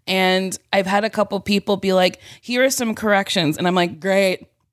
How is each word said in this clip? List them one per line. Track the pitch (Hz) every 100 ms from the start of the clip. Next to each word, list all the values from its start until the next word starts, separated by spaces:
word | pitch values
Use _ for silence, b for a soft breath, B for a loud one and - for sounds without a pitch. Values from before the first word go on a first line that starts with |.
| -
And | 190 185 185 190 - -
I've | 202 185
had | 202
a | 214
couple | - 202 202
people | - 202 - 196
be | 190
like, | 185 185 - B B
"Here | - 247
are | 269
some | 262 233 214
corrections," | 214 196 196 190 151 156
and | 175
I'm | 180
like, | 175 160
"Great." | 190 196 190 180 - _ _